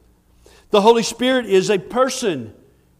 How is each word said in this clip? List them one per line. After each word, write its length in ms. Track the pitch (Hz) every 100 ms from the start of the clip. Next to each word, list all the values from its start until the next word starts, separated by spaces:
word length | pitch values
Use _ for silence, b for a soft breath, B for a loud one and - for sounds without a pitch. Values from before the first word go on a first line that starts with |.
| _ _ _ _ b b b
The 120 | 202
Holy 200 | 208 233
Spirit 440 | 214 - 254 262 220
is 240 | 190 180
a 80 | 208
person. 760 | - 220 262 - 226 151 117 - _ _ _ _